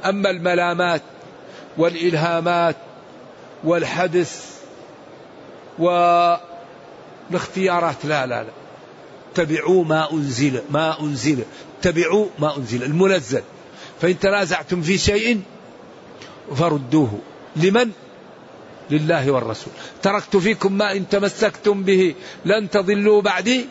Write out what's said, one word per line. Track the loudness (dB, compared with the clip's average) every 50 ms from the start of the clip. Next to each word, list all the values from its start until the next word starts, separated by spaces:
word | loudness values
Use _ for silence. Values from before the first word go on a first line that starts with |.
| -2
أما | -2 -2 0 0 -2
الملامات | -2 0 0 0 0 2 0 0 0 0 0 0 0 -2 -4 -8 -20 -20 -20 -20 -20 -20 -20 -20 -20 -20 -20 -16 -2 0
والإلهامات | 0 0 2 0 -2 0 0 2 0 0 0 0 0 0 2 2 2 2 0 -2 -10 -20 -20 -20 -20 -20 -20 -20 -20 -20 -20 -20 -20 -20 -20 -6 -2
والحدث | 0 0 0 0 -2 -2 -2 -2 0 2 0 0 0 -4 -14 -16 -18 -18 -20 -20 -20 -20 -20 -20 -20 -20 -20 -20 -20 -20 -20 -20 -20 -20 -20 -20 -20 -20 -20 -20 -20 -6 -2
والاختيارات، | 0 2 2 4 4 4 6 4 4 4 2 0 -2 -12 -20 -20 -20 -20 -20 -20 -20 -20 -20 -20 -20 -20 -20 -20 -12 -6 -6 -6 -6 -6 -6 -2 0 0 2 2 0 -2 -2 -4 -4
لا، | -2 -2 -2 -2
لا، | -2 -4 -6 -8
لا، | -10 -14 -18 -20 -20 -20 -20 -20 -20 -20 -20 -20 -20 -20 -20 -20 -6 -2
اتبعوا | -2 0 0 0 -2 2 2 4 4 4
ما | 2 2 0 0 0
أنزل، | -2 -4 -2 -2 -2 0 0 0 0 -2 -6 -2
ما | -2 0 0 0 -2 -2
أنزل، | -4 -6 -4 -2 0 0 0 0 -2 -8 -12 -20 -20 -20 -18 -2
اتبعوا | -2 0 2 2 0 2 2 2 2 0 -2 -2
ما | -2 -2 -2 -4
أنزل، | -6 -4 -4 -4 -2
المنزل. | -2 2 2 4 4 4 2 0 -2 -4 -4 -4 -6 -18 -20 -20 -20 -20 -20 -20 -20 -10 -2
فإن | 0 0 0 2
تنازعتم | 2 2 2 2 0 0 -2 -4 -2 -4 -4 -2
في | 0 0 0 2
شيء | 2 2 0 2 2 2 0 0 -2 -8 -18 -20 -20 -20 -20 -20 -20 -20 -20 -20 -20 -20 -20 -20 -20 -20 -20 -20 -14 -10 -4
فردوه | 0 0 0 0 -2 -2 2 2 2 2 2 0 -6 -10 -14 -20 -20 -20 -12 -4
لمن؟ | 0 2 4 4 4 2 0 -2 -10 -20 -20 -20 -20 -20 -20 -20 -20 -20 -20 -20 -20 -20 -20 -20 -20 -6 -2
لله | -2 0 0 2 0 0 2 2
والرسول. | 0 0 0 -2 -8 -8 -10 -16 -16 -16 -18 -18 -18 -4
"تركت | -2 -2 -2 -2 -4 0 0 2
فيكم | 2 2 0 2 0 0 0
ما | 0 -2 -2
إن | -2 -4 -4 -2
تمسكتم | 0 0 0 0 -2 0 -2 -2 -2 0 0 0 0 2 2
به | 2 4 4 4 2 0 -4 -12 -18 -18 -10 -2
لن | 0 0 0 0 0
تضلوا | -2 -2 0 2 0 2 4 4 4 6
بعدي | 4 2 -2 0 0 0 0 0 -2 -6